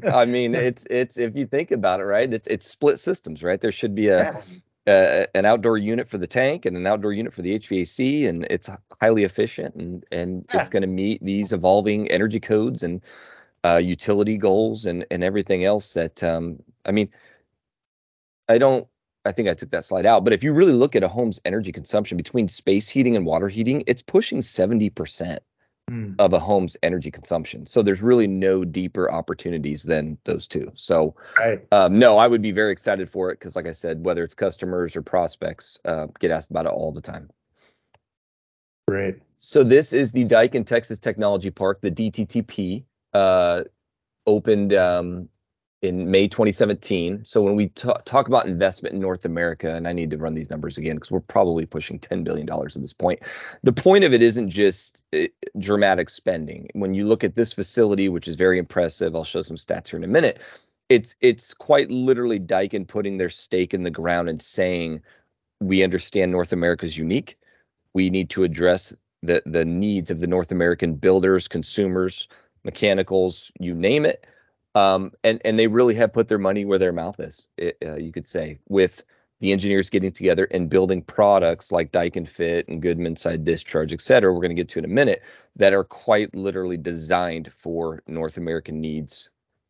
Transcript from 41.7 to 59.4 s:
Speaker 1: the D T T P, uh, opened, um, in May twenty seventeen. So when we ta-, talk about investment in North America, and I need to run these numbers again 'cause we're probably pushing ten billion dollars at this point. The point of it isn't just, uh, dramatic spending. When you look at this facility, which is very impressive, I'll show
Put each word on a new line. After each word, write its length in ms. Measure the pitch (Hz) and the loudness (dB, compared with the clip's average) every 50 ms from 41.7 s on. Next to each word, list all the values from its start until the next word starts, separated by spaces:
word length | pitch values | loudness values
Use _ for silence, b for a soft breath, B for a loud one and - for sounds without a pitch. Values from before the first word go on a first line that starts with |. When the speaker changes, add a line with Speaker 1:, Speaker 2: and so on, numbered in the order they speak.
| 98 - | -2 -2
Speaker 1:
the 100 | - 101 | -4 -4
D 200 | 82 - 113 107 | -4 -2 -4 -4
T 120 | - - 107 | -4 -4 -6
T 160 | - - 120 | -4 -4 -6
P, 440 | 110 - - - 98 90 92 117 - _ _ _ _ _ - | -6 -6 -6 -6 -6 -6 -6 -8 -10 _ _ _ _ _ 0
uh, 500 | 101 98 95 92 92 90 87 87 90 - - _ _ _ _ _ _ _ _ _ _ _ | 2 4 4 4 4 4 2 0 -2 -4 -8 _ _ _ _ _ _ _ _ _ _ _
opened, 460 | 113 107 107 - 113 107 104 101 98 101 | 2 2 2 2 2 2 2 2 2 2
um, 560 | 95 92 90 87 87 87 87 87 90 90 - _ _ _ _ _ _ _ _ _ _ | 4 4 2 2 0 -2 -4 -8 -10 -12 -16 _ _ _ _ _ _ _ _ _ _
in 300 | - 95 90 90 90 90 | -4 -4 -2 -2 0 2
May 160 | 95 95 101 | 4 4 4
twenty 240 | 101 - - 113 107 | 2 2 2 2 2
seventeen. 720 | 98 - 120 104 101 - - - 104 90 85 85 98 104 110 | 2 2 0 0 0 -2 -4 -4 -4 -2 -2 -4 -6 -8 -8
So 180 | - - 113 | -2 0 2
when 140 | 104 98 101 | 2 2 2
we 120 | 104 104 92 | 0 0 -2
ta-, 320 | - - - 123 - - - | -4 -6 -4 -4 -4 -4 -4
talk 240 | - - 135 135 | 0 0 0 2
about 200 | 110 127 120 - | 4 2 2 2
investment 480 | - 90 85 98 95 95 - - - - | 0 0 0 0 0 -2 -4 -8 -8 -6
in 40 | 98 | -4
North 240 | 95 95 92 90 - | -4 -4 -4 -4 -6
America, 500 | 90 82 85 85 85 82 - - 80 80 | -6 -4 -2 -2 -4 -4 -4 -6 -6 -6
and 120 | 82 85 | -6 -6
I 60 | 85 87 | -6 -4
need 180 | 87 82 78 | -4 -4 -4
to 60 | 78 | -6
run 160 | 76 78 80 78 | -6 -6 -6 -6
these 160 | 80 78 - | -6 -8 -8
numbers 280 | 78 78 76 82 73 | -10 -10 -10 -10 -10
again 220 | - 78 80 78 76 | -8 -8 -6 -6 -8
'cause 100 | - - | -6 -6
we're 120 | 95 92 | -6 -6
probably 440 | - - - 104 101 87 82 82 80 | -4 -2 0 2 2 2 0 -2 -4
pushing 320 | - - 78 76 - - - | -6 -8 -10 -10 -10 -12 -14
ten 220 | - - - 90 82 | -10 -8 -6 -6 -4
billion 200 | - 80 76 76 | -4 -6 -6 -6
dollars 300 | 80 78 78 69 71 - | -6 -8 -8 -8 -8 -10
at 60 | 69 | -12
this 100 | 67 - | -12 -12
point. 300 | - - - 90 87 B B B B B B B B B - | -6 -2 -2 -2 -2 B B B B B B B B B 0
The 80 | - | 0
point 320 | 117 - - 180 190 202 190 | 2 4 6 6 6 8 8
of 80 | 160 123 | 6 6
it 80 | 117 | 8
isn't 280 | 117 120 107 120 113 95 | 6 6 4 2 -2 -2
just, 520 | 80 101 104 98 92 - - - - _ _ _ - | 0 2 2 2 2 0 -6 -16 -18 _ _ _ -2
uh, 140 | 78 82 - - _ - - - | -2 -2 -2 -4 _ -16 -12 -10
dramatic 520 | 104 92 98 104 101 101 98 92 90 87 - | -8 -2 0 2 4 4 4 4 2 0 -2
spending. 600 | - - - 95 90 82 78 76 76 - - - - | -8 -6 -4 -4 -2 -2 -4 -10 -12 -14 -16 -12 -8
When 200 | 101 101 95 95 | -6 -4 -2 -2
you 140 | 98 101 | 0 2
look 160 | 107 113 - - | 2 2 2 2
at 120 | 95 - | 0 0
this 180 | 117 117 110 - | -2 -2 -2 -4
facility, 560 | - 101 - - 120 113 104 101 98 98 95 | -6 -8 -4 0 2 2 2 2 2 0 0
which 180 | 87 85 - | -2 -4 -6
is 80 | - 82 | -8 -2
very 240 | 76 92 92 92 90 | 0 2 2 2 2
impressive, 560 | 87 - - 92 87 82 - - 90 85 82 | -2 -2 -2 -2 -2 -2 -2 -4 -4 -4 -4
I'll 80 | 82 80 | -6 -6
show 180 | - - 82 | -6 -6 -8